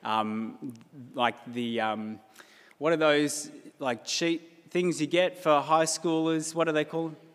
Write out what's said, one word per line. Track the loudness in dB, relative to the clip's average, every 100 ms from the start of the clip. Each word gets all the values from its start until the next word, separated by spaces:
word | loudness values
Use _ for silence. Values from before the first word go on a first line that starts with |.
um, | 0 0 0 -2 -6 -10 -14 -14 -20 -20 -14
like, | -2 -2 -2 -10
the, | -6 -4 -2
um, | -2 -2 -6 -10 -16 -20 -20 -20 -20 _
what | 0
are | 4
those, | 4 4 2 -2 -10 -16 -20 _
like, | -6 -6
cheat | -4 -2 0 -2 -6 -20 -6
things | -2 0 0
you | 0
get | 2 0 0
for | 4 4
high | 6 4
schoolers? | 4 0 0 0 2 0 -2
What | 0 2
are |
they | 2
called? | 0 -4 -6 -10 -20